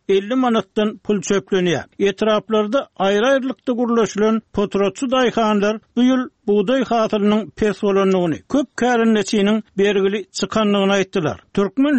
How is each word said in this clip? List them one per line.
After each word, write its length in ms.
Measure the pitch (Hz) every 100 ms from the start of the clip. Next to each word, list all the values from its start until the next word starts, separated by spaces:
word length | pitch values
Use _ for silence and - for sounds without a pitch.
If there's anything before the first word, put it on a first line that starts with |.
| -
elli 260 | 196 202 262
manatdan 640 | 254 226 - - 214 -
pul 200 | - 208
çöplenýär. 640 | - 196 190 190 180 139 - -
Etraplarda 880 | 196 196 214 214 214 214 208 269 - -
aýry-aýrylykda 720 | 190 208 247 269 262 - - 233
gurulşylan 640 | 240 233 202 196 214 220 -
potrotçy 520 | - 202 196 196 - 269
daýhanlar 720 | 262 240 - 214 208 208 220 - 233
bu 60 |
ýyl 280 | 247 262 254 - -
buğdoý 360 | 208 202 269 233
hasylynyň 640 | 233 220 220 208 214 175
pes 320 | - 214 190
bolanyny, 540 | 202 196 196 185 175 143 -
köp 180 | 269 302 -
kärinleçiniň 840 | 240 233 226 214 196 214 196 220 - -
bergili 480 | 202 196 196 208 185
çykanlygyny 600 | - 190 220 208 202 196 196
aýtdylar. 400 | 190 196 151 - _
Türkmen 440 | - 196 - 277